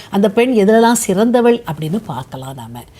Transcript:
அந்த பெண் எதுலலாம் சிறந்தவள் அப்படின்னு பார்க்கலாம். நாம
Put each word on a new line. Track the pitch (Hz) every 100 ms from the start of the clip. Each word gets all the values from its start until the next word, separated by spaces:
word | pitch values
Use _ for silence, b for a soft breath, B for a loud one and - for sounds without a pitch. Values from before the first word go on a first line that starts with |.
| B
அந்த | 196 208
பெண் | 208 247
எதுலலாம் | 240 196 220 233 233 -
சிறந்தவள் | 185 226 240 240 233 -
அப்படின்னு | 151 156 196 220
பார்க்கலாம். | 127 - 135 131 135
நாம | 113 120 -